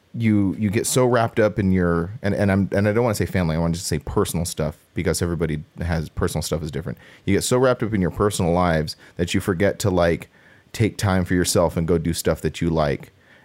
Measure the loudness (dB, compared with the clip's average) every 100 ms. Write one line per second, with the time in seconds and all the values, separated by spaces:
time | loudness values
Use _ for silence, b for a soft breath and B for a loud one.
0 | _ -2 2 4 2 0 0 0 0 2
1 | 4 4 2 2 0 2 2 4 4 2
2 | -2 -4 -4 0 2 2 2 2 2 2
3 | 0 0 -2 0 0 0 0 -2 -4 -4
4 | -4 -2 -2 -2 -6 -4 -6 -6 _ -6
5 | -2 -2 -2 -2 -2 -4 -8 -8 -4 -4
6 | -4 -4 -4 -4 -4 -6 -6 -8 -10 -12
7 | B B -2 0 2 2 2 0 -2 0
8 | 0 0 0 0 0 2 2 0 -2 -8
9 | B B -4 -2 -2 0 0 0 0 2
10 | 2 0 -4 b b b b -2 -2 0
11 | 0 0 2 0 2 2 2 0 0 0
12 | 0 -2 -2 -2 -4 -2 -2 0 0 -2
13 | -8 -20 b b